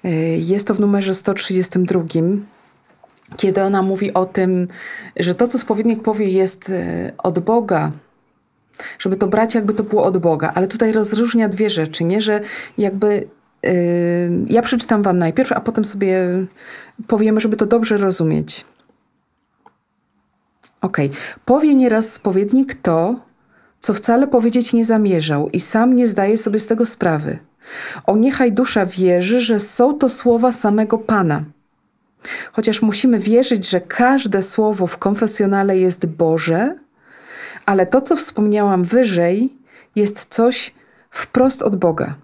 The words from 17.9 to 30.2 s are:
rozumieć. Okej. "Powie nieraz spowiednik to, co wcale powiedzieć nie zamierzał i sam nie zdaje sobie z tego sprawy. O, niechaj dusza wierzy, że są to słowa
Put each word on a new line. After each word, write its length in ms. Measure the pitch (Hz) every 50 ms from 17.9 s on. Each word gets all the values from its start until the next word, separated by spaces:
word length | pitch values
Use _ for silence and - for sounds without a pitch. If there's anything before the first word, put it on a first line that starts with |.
| 220
rozumieć. 680 | 202 202 190 185 - 165 160 156 156 156 151 - - - _ _ _ _ _ _ _ _ _ _ _ _ _ _ _ _ _ _ _ _ - _ _ _ _ _ _ _ _ _ _ _ _ _ _ _ _ _ _ _ - _ _
Okej. 300 | - 185 - - 143 139 139 - - - - - _
"Powie 300 | - 247 294 294 302 285
nieraz 380 | 262 254 240 220 220 220 220
spowiednik 640 | - - - 202 185 190 202 202 254 262 269 269 -
to, 400 | - - 180 165 165 165 196 247 240 - _ _ _ _ _ _ _ _ _ _ _
co 140 | - - 196
wcale 320 | 196 - - 233 247 277
powiedzieć 460 | 269 262 240 226 233 226 247 233 -
nie 120 | - 233 226
zamierzał 680 | 226 226 220 214 202 185 165 156 156 147 143 151 -
i 100 | - 180
sam 360 | - - - 220 233 254 254
nie 120 | 240 247 226
zdaje 280 | 196 208 196 202 220
sobie 220 | 214 - 214 202 214
z 80 | 214
tego 200 | - 226 220 240
sprawy. 520 | 226 - - 190 175 160 151 151 147 156 165 - _ _ _ _ - - - - - - - -
O, 100 | - 196
niechaj 360 | 214 226 277 269 - 262 240
dusza 340 | 202 208 254 - - 214 190
wierzy, 540 | 185 - 180 185 185 175 175 180 190 233 247
że 200 | 233 220 226 208
są 380 | 208 - - - 240 277 294 294
to 100 | 277 254
słowa 440 | - -